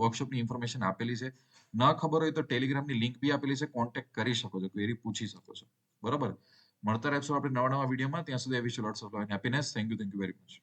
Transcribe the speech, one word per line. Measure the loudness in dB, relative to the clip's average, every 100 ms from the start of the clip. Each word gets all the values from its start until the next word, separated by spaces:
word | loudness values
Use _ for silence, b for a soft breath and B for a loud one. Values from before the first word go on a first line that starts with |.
વર્કશોપની | 2 2 -2 -2
ઇન્ફોર્મેશન | -2 -2 -4 -2 -2
આપેલી | 0 -2 -4
છે. | -6 -10 b b b
ન | 4 6 6
ખબર | 4 4
હોય | 4 0
તો | 0
Telegram-ની | 0 2 0 0 0
લિંક | 0 0
બી | 0 2
આપેલી | 2 0
છે, | -2
કોન્ટેક્ટ | -2 -2 -4 -8 -2
કરી | 0 0
શકો | -2 -4
છો, | -4
ક્વેરી | -2 -2 -2
પૂછી | -4 -4 -6
શકો | -10 -18
છો. | -20 -20 _ _ _
બરોબર? | -2 0 -2 -4 b b b b
મળતા | 0 2 2
રહેશું | 0 2 0
આપણે | 2 2
નવા | 2
નવા | 2 0
વીડિયોમાં. | 0 0 -2
ત્યાં | -2 -4
સુધી | 0 0
I | 0
wish | -2
you | -4
lots | -4
of | -6
love | -4
and | -2 -2
happiness. | 0 0 -2 -2
Thank | -2
you, | -2
thank | -4
you | -4
very | -4 -6
much. | -16 -20